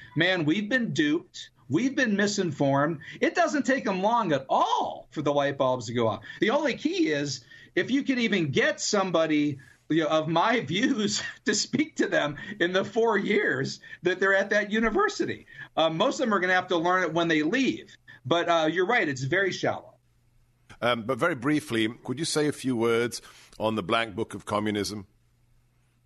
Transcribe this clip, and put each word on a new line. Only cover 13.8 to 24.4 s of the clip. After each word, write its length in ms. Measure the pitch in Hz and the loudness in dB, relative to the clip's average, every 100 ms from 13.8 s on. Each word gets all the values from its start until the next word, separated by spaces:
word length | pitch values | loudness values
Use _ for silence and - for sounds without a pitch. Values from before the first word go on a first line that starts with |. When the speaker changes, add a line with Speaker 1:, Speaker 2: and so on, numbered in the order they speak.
| - - | -16 -4
Speaker 1:
that 180 | 175 185 | -2 2
they're 160 | 190 196 | 4 2
at 140 | 208 | 2
that 200 | 208 208 | 0 0
university. 760 | 220 226 359 415 - 135 98 - - - | 0 0 2 0 0 -4 -6 -12 -20 -6
Uh, 140 | - 160 | 0 0
most 280 | 160 240 294 | 2 0 0
of 100 | 254 | 0
them 80 | |
are 60 | 196 | 0
gonna 120 | 185 | 2
have 160 | 185 180 | 0 0
to 80 | 180 | 0
learn 260 | 170 185 | 2 2
it 120 | 175 | 0
when 140 | 160 165 | 0 2
they 140 | 156 | 2
leave. 540 | 151 247 247 113 - - - - - | 2 0 0 -2 -8 -20 -20 -12 -2
But, 220 | 170 170 | 0 2
uh, 200 | 170 156 | 2 2
you're 160 | 165 185 | 0 0
right, 220 | 240 170 | 2 0
it's 160 | 135 | -2
very 260 | 135 175 196 | -2 0 0
shallow. 440 | - 135 95 - - _ _ _ _ _ _ - - | -2 -4 -4 -8 -20 _ _ _ _ _ _ -20 -4
Speaker 2:
Um, 220 | 117 120 | 0 0
but 120 | 110 127 | -2 -2
very 180 | 165 | -2
briefly, 540 | 147 123 151 - 113 110 120 | -2 0 -2 0 0 0 -2
could 140 | - 131 | -8 -6
you 80 | 160 | -2
say 200 | 156 151 | 0 0
a 60 | |
few 240 | - 131 120 | -2 -2 0
words 460 | 117 117 120 - - - - - | 2 2 0 -6 -14 -20 -18 -4
on 160 | 110 | -2
the 80 | 110 | -2
Black 320 | 87 113 113 | 0 -2 -2
Book 200 | 92 110 | -6 -8
of 100 | 104 | -8